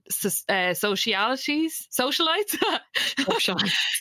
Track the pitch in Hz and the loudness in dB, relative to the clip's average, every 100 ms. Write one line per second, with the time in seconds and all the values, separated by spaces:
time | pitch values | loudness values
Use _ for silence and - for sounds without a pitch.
0 | - - 196 - - 190 180 175 208 196 | -6 -4 -2 -2 0 2 2 2 0 0
1 | 226 196 220 262 - 302 320 - - - | 0 2 0 0 0 0 0 -4 -6 -2
2 | 262 285 320 359 415 - 440 - - - | 0 2 2 2 -2 -2 0 -2 -4 -4
3 | - - - 453 - 185 196 - - - | -2 0 0 2 0 0 0 0 0 0